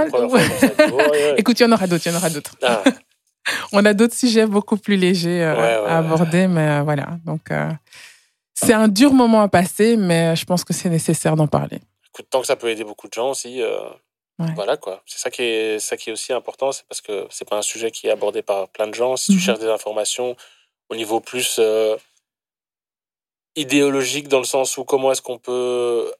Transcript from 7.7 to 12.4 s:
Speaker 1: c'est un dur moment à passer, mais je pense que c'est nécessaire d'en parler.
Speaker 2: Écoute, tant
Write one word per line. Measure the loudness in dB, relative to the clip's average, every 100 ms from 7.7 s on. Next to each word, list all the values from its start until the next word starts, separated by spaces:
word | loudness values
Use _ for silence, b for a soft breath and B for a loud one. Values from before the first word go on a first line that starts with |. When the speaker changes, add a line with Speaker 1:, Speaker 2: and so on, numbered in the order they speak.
| -6 -12 B B B B _ _ -2
Speaker 1:
c'est | 2
un | 4 4
dur | 6 6
moment | 6 6 6
à | 4
passer, | 4 2 2 2 4
mais | 2 2 2 0
je | -2
pense | -2
que | -2
c'est | -4 0
nécessaire | 0 0 0 0 2
d'en | 2
parler. | 0 -2 -8 -16 _ _
Speaker 2:
Écoute, | -20 -4
tant | -4